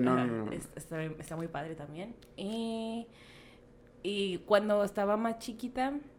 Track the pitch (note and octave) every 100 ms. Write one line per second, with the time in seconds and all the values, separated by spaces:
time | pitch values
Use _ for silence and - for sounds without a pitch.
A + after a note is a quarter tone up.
0 | B2 B2+ B2 A2+ G#2+ - - - - D#3+
1 | D#3+ D#3 D#3 D#3+ E3+ D#3 D#3+ D#3+ D3 D3+
2 | G#3+ - - - G3+ A3+ A3+ A3+ A3+ A3+
3 | A#3 - - - - - - - - -
4 | F#3 G3+ G3 F3 - G#3 G#3 G#3 G3+ G#3
5 | G3+ G#3+ A3+ A3+ - A3+ B3 B3+ C4 C#4+
6 | -